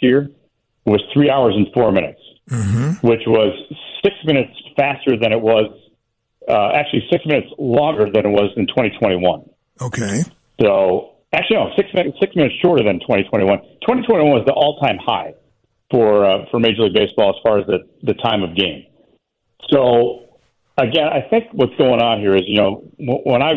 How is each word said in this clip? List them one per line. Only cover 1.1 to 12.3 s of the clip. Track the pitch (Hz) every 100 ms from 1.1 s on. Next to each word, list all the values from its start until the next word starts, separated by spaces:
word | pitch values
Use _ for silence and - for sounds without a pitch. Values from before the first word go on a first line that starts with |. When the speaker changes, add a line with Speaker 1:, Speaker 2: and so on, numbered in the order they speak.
Speaker 1:
three | 147 143
hours | 135 127 101
and | 101
four | 123 113
minutes, | 98 71 - _ _ -
Speaker 2:
Mm-hmm. | 123 101 110 139 190 117
Speaker 1:
which | 113 113
was | 110 107 - - - - -
six | 196 - 156
minutes | 143 120 - - -
faster | 139 139 - 117
than | 113
it | 113
was, | 110 113 104 - _ _ _ _ _ _ -
uh, | 107 104
actually | 151 - - -
six | 175
minutes | 156 139 - -
longer | 135 127 151 156 104
than | 110 101
it |
was | 104 104 -
in | 95
twenty | - 110 -
twenty-one. | 107 90 90 - - _ _ -
Speaker 2:
Okay. | 123 - 104 107 175 - _ -
Speaker 1:
So, | 110 98 95 90 - _ _
actually, | 151 - 214
no, | 107
six | - 196
min-, | 185 175 -
six | 190